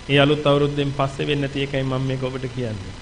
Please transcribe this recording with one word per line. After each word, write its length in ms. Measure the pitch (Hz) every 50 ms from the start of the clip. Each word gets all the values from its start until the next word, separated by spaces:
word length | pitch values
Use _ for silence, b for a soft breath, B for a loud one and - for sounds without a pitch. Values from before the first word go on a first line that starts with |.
| -
ඒ 140 | - 139 143
අලුත් 280 | 139 143 151 147 147
අවුරුද්දෙන් 460 | 147 143 143 147 143 143 143 143 139
පස්සේ 340 | 135 - 135 135 - - 156
වෙන්නේ 220 | 147 147 143 139 135
නැති 140 | 135 139
එකයි 200 | 139 135 143 135
මම 200 | 135 135 131 131
මේක 200 | 135 131 131 131
ඔබට 240 | 131 131 131 127 120 127
කියන්නේ. 460 | 120 127 123 113 107 98 92 90 - -